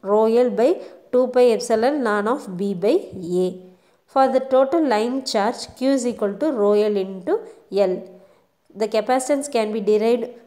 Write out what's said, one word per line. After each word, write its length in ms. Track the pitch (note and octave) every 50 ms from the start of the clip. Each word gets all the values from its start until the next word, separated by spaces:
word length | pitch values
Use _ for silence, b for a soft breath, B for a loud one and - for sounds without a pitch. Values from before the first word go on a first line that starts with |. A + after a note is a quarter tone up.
rho 240 | - F#3+ G#3 G#3+ A3
L 240 | A3+ A3+ A#3+ B3 B3
by 280 | G3+ G3 A3+ C#4+ F#4 B B B B B B _
two 160 | - B3 B3+
pi 160 | B3 B3 B3+ B3 B3 A3
epsilon 460 | G3+ F#3 - A3+ A3 A3 C4 D4+ D4+
ln 260 | B3 A3 G#3 G#3 G3+
of 300 | A3 B3+ D4 C#4+ A3 F#3
B 160 | F3 G3+ G3+ G3
by 220 | F3 F3 G#3 D4 F#4+ - - - F#3+ F3+ E3 F3+ F3+ F#3
A. 180 | F#3 F3+ - B B B B B B B B B
For 200 | B - C4+ C4+
the 120 | B3+ A#3 C4
total 460 | C4 - C4 B3+ C4+ C4 - E4+ D#4+
line 380 | C#4 A3 G#3 A3 A#3+ B3+ C4+ C4
charge, 480 | - - A3 G3 A3 B3 - - - -
Q 140 | - B3+ C4+
is 140 | C#4 C4+ A#3
equal 280 | B3 A3 - A3 G3+ G3+
to 180 | F#3 D4 D#4+
rho 220 | C#4+ A3+ G3+ G3+ G#3
L 240 | G#3 G#3+ G#3+ G#3
into 420 | G3+ F#3 F#3+ F#3+ F#3+ F3+ - F#4 A#4 B B B B B B
L. 380 | F#3 G3 G3+ F#3+ F3+ F3 - - B B B B B B B B _ _ _ _ -
The 140 | G3 A3
capacitance 640 | G#3+ A3 A3 G#3+ G#3+ B3+ C4 C4 C4 D4 C#4 C#4 C#4+
can 200 | - A#3 A3 G#3+ G#3+
be 80 | A3
derived 480 | G3+ G#3 G#3+ G#3+ G#3+ A3+ A#3+ A#3 A3+ - - - -